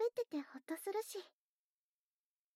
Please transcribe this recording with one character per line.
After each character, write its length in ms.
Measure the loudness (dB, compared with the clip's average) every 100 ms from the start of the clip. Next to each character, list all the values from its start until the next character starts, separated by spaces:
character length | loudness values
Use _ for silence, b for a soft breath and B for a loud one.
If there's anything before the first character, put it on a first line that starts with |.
| 2
て 100 | 2 0
て 160 | -2
ほ 160 | -4 -10
っ 40 | -4
と 100 | -4
す 160 | 0
る 100 | 0
し。 160 | 0 -6 -10 _ _ _ _ _ _ _ _ _ _ _ _